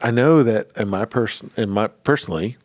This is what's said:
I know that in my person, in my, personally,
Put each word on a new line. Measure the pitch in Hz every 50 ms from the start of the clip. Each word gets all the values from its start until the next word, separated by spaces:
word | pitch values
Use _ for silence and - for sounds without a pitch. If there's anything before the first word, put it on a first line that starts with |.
| -
I | 120
know | 117 120 123 151 165 156 131
that | 113 110 107 - - -
in | - 107 101
my | 95 95 110
person, | - - 123 113 110 - - - - -
in | - 110 101
my, | 98 101 110
personally, | - - _ - - 147 139 - - 85 80 - 113 - _